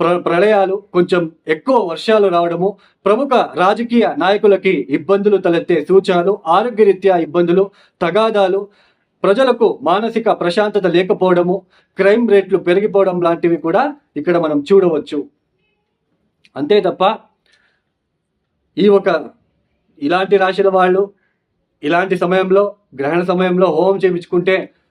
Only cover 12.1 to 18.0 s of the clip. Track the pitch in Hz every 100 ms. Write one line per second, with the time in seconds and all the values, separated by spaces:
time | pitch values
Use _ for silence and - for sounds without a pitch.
12.1 | 226 233 202 190 185 160 180 208 196 190
13.1 | 180 170 165 175 165 165 190 285 285 _
14.1 | 151 160 170 160 147 143 196 180 151 -
15.1 | 147 - _ _ _ _ _ _ _ _
16.1 | _ _ _ _ 127 147 208 180 - 185
17.1 | 220 _ _ _ _ _ _ _ _